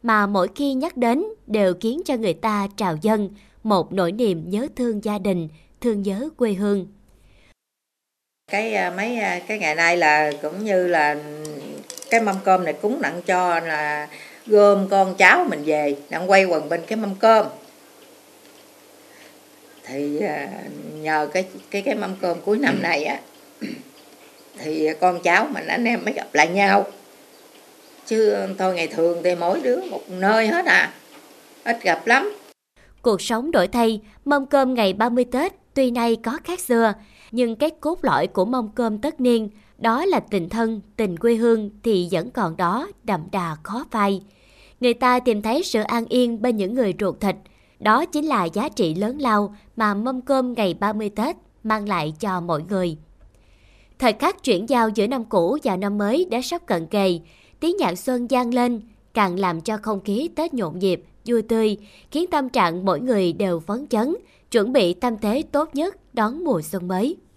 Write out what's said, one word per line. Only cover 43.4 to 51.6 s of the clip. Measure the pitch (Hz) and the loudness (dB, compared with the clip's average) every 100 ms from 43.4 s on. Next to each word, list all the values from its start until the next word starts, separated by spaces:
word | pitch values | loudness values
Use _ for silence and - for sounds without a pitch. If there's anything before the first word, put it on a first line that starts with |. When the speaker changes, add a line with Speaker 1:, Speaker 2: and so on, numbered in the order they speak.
| 170 156 | -6 -8
Speaker 1:
khó | 156 220 - | -10 -10 -6
phai. | 226 202 196 - _ _ _ - _ | 0 0 0 -8 _ _ _ -20 _
Người | 247 | 0
ta | 233 254 247 | 2 2 4
tìm | 254 208 | 2 0
thấy | 214 269 | 0 -2
sự | 381 226 | 0 -2
an | 214 233 226 | 0 -4 0
yên | 247 247 226 | 2 2 0
bên | 254 220 | -2 0
những | 190 247 | -2 0
người | 214 185 | 0 0
ruột | 196 - | -4 0
thịt, | 202 185 - _ _ _ | -2 -2 -10 _ _ _
đó | 214 226 349 | 2 2 2
chính | 294 311 | -2 0
là | 240 170 | 0 0
giá | 202 240 | -2 -4
trị | 208 175 160 | -2 -2 0
lớn | 208 285 | -4 -2
lao | 262 214 202 208 - - | 0 2 0 -6 -16 -2
mà | 214 | 0
mâm | 202 240 254 | 0 -2 -4
cơm | 247 269 254 | 0 0 0
ngày | 233 202 160 | 0 -2 0
ba | 202 | -2
mươi | 214 214 208 | -2 -4 -4
Tết | 247 - _ _ | -4 -4 _ _